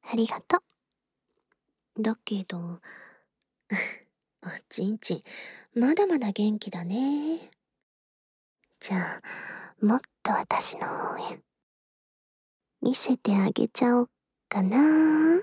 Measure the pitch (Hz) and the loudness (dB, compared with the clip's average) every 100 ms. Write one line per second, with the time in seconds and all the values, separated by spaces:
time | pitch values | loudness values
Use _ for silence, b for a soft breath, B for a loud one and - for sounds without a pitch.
0 | - 226 226 - - 349 _ _ _ _ | -4 -2 -2 -4 -2 -2 _ _ _ _
1 | _ _ _ _ _ _ _ _ _ - | _ _ _ _ _ _ _ _ _ -4
2 | 220 220 - 202 190 175 170 175 B B | -4 -4 -6 -6 -6 -10 -10 -14 B B
3 | B B B _ _ _ _ 202 - - | B B B _ _ _ _ -6 -6 -12
4 | _ _ _ _ 180 - _ - 196 220 | _ _ _ _ -16 -16 _ -4 -4 -2
5 | - 175 B B B B B 233 254 349 | -4 -6 B B B B B 0 2 4
6 | 403 311 214 196 208 208 202 180 175 214 | 4 2 0 0 0 -2 -6 -8 -6 -2
7 | 269 294 311 330 - _ _ _ _ _ | -2 -2 -2 -6 -8 _ _ _ _ _
8 | _ _ _ _ _ _ _ _ - 185 | _ _ _ _ _ _ _ _ -6 -4
9 | 175 - - - - - - _ 208 247 | -4 -10 -14 -16 -14 -16 -18 _ 2 2
10 | - _ - 214 - - - - - - | -2 _ -4 -4 -2 -2 0 -2 -8 -8
11 | - - - - _ _ _ _ _ _ | -8 -8 -10 -14 _ _ _ _ _ _
12 | _ _ _ _ _ _ _ _ 240 262 | _ _ _ _ _ _ _ _ -2 0
13 | - 254 - 196 190 - 226 - 247 247 | 0 0 2 2 2 2 -2 2 2 4
14 | 240 _ _ _ _ 202 185 240 311 311 | 0 _ _ _ _ -2 2 4 6 6
15 | 311 311 320 349 | 6 6 4 4